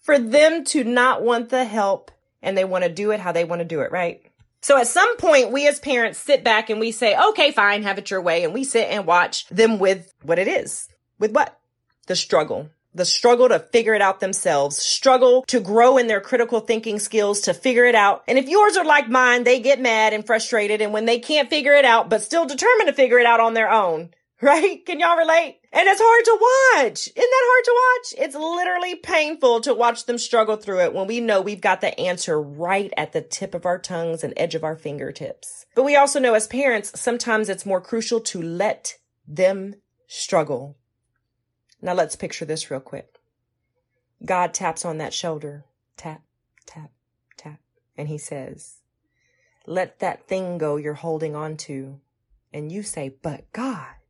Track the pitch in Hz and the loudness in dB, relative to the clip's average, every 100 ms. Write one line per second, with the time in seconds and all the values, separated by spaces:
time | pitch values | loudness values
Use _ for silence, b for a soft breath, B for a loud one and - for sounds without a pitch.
0 | - 294 226 269 311 330 277 311 226 247 | 2 0 4 4 4 2 -4 -4 0 2
1 | 247 - 226 240 240 254 247 214 196 190 | 2 2 0 -2 0 -4 -2 -2 -2 -2
2 | - _ _ _ - 190 190 185 175 165 | -6 _ _ _ -6 -2 -2 -2 -2 -2
3 | 208 214 185 170 170 175 170 160 131 180 | -4 -2 -2 -4 -2 -4 -6 -4 -4 -4
4 | 175 - _ _ _ _ - 277 240 339 | -6 -8 _ _ _ _ 2 2 2 2
5 | 427 480 359 294 233 262 285 285 - 254 | 2 2 4 4 4 2 0 0 -4 -2
6 | 226 160 - 277 240 214 226 220 226 220 | -2 -6 0 0 2 0 0 -4 -6 -2
7 | 233 202 427 427 294 294 202 202 208 190 | 0 2 2 2 0 2 2 0 -2 -6
8 | 196 190 175 165 170 208 269 226 220 208 | -6 -4 -2 0 -2 -4 -2 -2 -2 -4
9 | 180 175 180 - - 180 226 220 190 190 | 2 2 2 -4 -10 2 2 4 2 0
10 | - _ 139 170 202 370 - - - _ | -4 _ -4 -2 0 -2 -6 -12 -14 _
11 | _ _ 214 226 - _ _ _ _ _ | _ _ -2 0 -2 _ _ _ _ _
12 | _ 180 - 180 156 98 151 _ _ 165 | _ -6 0 0 0 -6 -10 _ _ -6
13 | 175 - 240 240 254 190 - 233 220 214 | -4 2 4 6 4 2 2 0 2 2
14 | 196 190 190 190 185 147 143 147 - - | 0 0 -6 -4 -2 0 0 -4 -4 0
15 | 262 262 254 247 262 254 185 214 247 262 | 4 6 6 4 2 -4 0 4 6 6
16 | 240 208 - 254 233 233 220 226 226 214 | 2 -2 -2 -2 0 -2 -2 -4 -4 -6
17 | 208 220 202 202 - 175 262 240 247 226 | -4 -2 0 -2 -4 -2 0 4 4 6
18 | 202 196 - 247 269 370 415 381 311 294 | 4 2 0 -2 2 4 4 4 4 2
19 | 226 254 254 247 240 254 226 269 254 220 | 4 2 4 4 4 2 2 2 2 2
20 | 220 214 214 226 220 226 208 214 208 214 | 2 0 -2 -2 0 -2 0 -2 -2 -2
21 | 226 240 233 302 285 302 294 285 262 226 | 0 -2 0 -2 0 -2 4 6 6 4
22 | 185 214 208 330 320 269 381 494 359 277 | 4 -2 0 -2 -2 0 2 4 2 2
23 | 262 240 233 233 226 226 220 220 190 160 | 4 6 6 4 4 2 2 2 2 -2
24 | 170 _ _ _ 254 311 370 330 - 330 | -8 _ _ _ 2 4 2 -2 -10 -2
25 | 339 339 320 330 311 - _ - 370 403 | 0 2 2 2 0 -10 _ 0 2 4
26 | 453 466 453 453 466 523 539 440 247 - | 6 6 6 4 4 6 6 4 2 -2
27 | - - 494 523 480 494 480 480 508 494 | -12 -2 2 2 4 4 4 2 4 2
28 | 480 - 302 285 311 349 359 359 359 359 | -2 -6 -6 -4 -6 -4 -2 -2 -4 -8
29 | - 349 302 311 262 233 233 220 233 226 | -4 -2 -2 0 2 2 0 0 0 -2
30 | - 240 - 233 220 214 208 190 175 180 | -6 -8 -2 0 0 -2 -4 -2 0 -2
31 | 190 233 233 202 196 208 202 185 196 - | -6 -4 0 0 -2 -4 -2 -2 -2 -4
32 | 180 175 - 151 147 143 170 196 196 - | -6 -4 -4 -4 -4 -8 -4 -2 -4 -6
33 | 156 160 156 - 196 180 180 180 - 180 | -6 -6 -8 -10 -10 -8 -4 -4 -6 -8
34 | 165 165 151 - 165 165 160 156 147 143 | -6 -6 -8 -6 -4 -4 -8 -8 -10 -10
35 | 143 - 139 - - - _ - 269 285 | -12 -12 -14 -14 -18 -20 _ 0 4 4
36 | 277 285 254 214 214 247 277 226 202 - | 4 2 2 2 0 -4 -2 -2 -4 -8
37 | - 233 240 220 214 180 202 185 180 226 | -6 -4 -2 -2 -2 -6 -4 -4 -4 -6
38 | 220 233 226 185 165 170 208 - - - | -2 -4 -4 -8 -8 -4 -4 -4 -10 -16
39 | _ _ - 151 185 196 196 202 _ _ | _ _ -18 0 0 0 -8 -16 _ _
40 | _ - - 185 151 131 139 143 _ _ | _ -14 -4 -2 -2 -6 -10 -20 _ _
41 | _ _ _ _ _ _ _ _ - 139 | _ _ _ _ _ _ _ _ -6 -2
42 | 156 - 170 - 156 156 - 135 135 139 | -2 -4 -12 -12 -10 -10 -8 -12 -12 -20
43 | - _ _ _ _ _ _ _ _ _ | -20 _ _ _ _ _ _ _ _ _
44 | _ _ 160 185 180 175 185 165 175 156 | _ _ -6 -2 -2 -4 -8 -6 -8 -8
45 | 151 - 175 156 147 143 _ _ _ _ | -8 -8 -8 -8 -12 -16 _ _ _ _
46 | 165 156 _ _ _ _ - - 151 _ | -18 -18 _ _ _ _ -20 -20 -20 _
47 | _ _ _ _ 156 151 _ _ _ - | _ _ _ _ -20 -20 _ _ _ -14
48 | 147 151 - 143 131 - - _ _ _ | -10 -10 -12 -14 -14 -18 -20 _ _ _
49 | _ _ _ _ _ _ - 170 180 _ | _ _ _ _ _ _ -8 -6 -6 _
50 | 185 - _ 190 185 175 156 147 147 151 | -8 -8 _ -8 -6 -6 -4 -4 -6 -10
51 | 165 156 156 147 156 156 - 139 135 139 | -8 -6 -6 -8 -10 -12 -12 -14 -14 -18
52 | _ _ _ _ _ 151 151 185 208 - | _ _ _ _ _ -16 -12 -12 -12 -12
53 | 139 135 165 143 _ - 262 214 127 - | -12 -12 -12 -12 _ -10 -10 -10 -14 -20